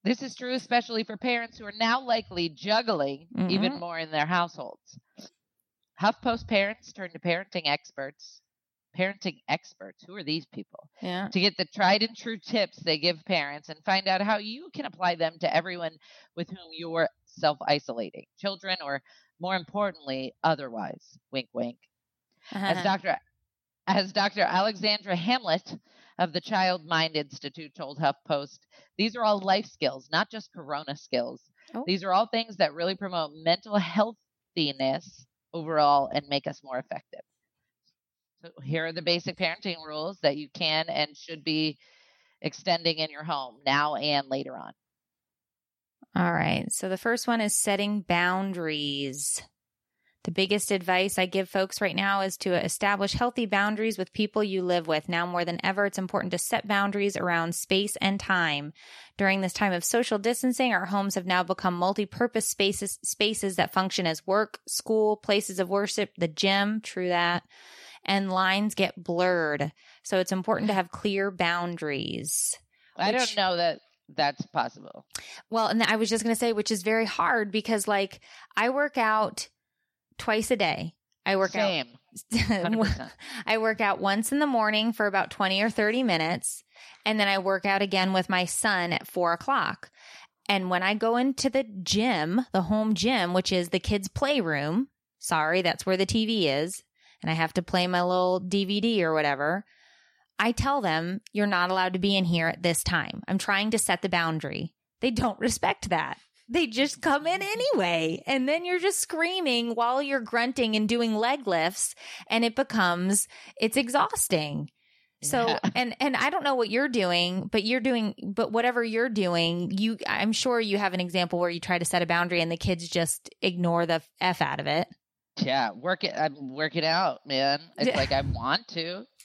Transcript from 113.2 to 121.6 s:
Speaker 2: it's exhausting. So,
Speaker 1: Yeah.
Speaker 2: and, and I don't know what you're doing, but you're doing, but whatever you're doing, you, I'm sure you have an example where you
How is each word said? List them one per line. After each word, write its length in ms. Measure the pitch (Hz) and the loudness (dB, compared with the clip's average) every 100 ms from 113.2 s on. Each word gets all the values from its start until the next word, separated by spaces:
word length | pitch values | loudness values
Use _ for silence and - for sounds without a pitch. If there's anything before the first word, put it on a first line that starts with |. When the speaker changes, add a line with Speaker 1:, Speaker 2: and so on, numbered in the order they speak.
| - - - - | 0 -10 -20 -2
Speaker 2:
it's 180 | 220 247 | 0 2
exhausting. 920 | 240 277 - 440 - 170 151 147 151 _ _ _ _ _ | 2 2 2 0 0 0 0 -4 -8 _ _ _ _ _
So, 240 | - 254 233 | -2 0 2
Speaker 1:
Yeah. 120 | 240 220 | 2 0
Speaker 2:
and, 220 | 247 247 - | 0 -2 0
and 160 | 285 262 | 0 2
I 120 | 269 | 0
don't 140 | 349 | 0
know 120 | 285 262 | 0 2
what 140 | 220 | 2
you're 200 | 226 285 | 2 2
doing, 580 | 240 180 175 175 185 - | 2 2 2 2 0 0
but 140 | 220 | 0
you're 160 | 208 254 | 2 0
doing, 340 | 247 240 214 - - 196 | 2 0 0 -4 -6 -2
but 160 | - | 0
whatever 320 | 226 247 240 | 2 2 0
you're 240 | 233 220 247 | 0 0 0
doing, 640 | 214 180 170 170 175 175 | 2 2 2 2 0 -2
you, 260 | 190 220 226 - | 0 0 -2 -2
I'm 280 | - 208 | 0 0
sure 260 | 214 262 240 | 0 0 0
you 180 | 220 202 | 2 0
have 160 | 202 | 0
an 60 | 180 | 0
example 400 | 180 180 175 175 | 0 0 0 2
where 100 | 175 | 0
you 120 | 170 | -2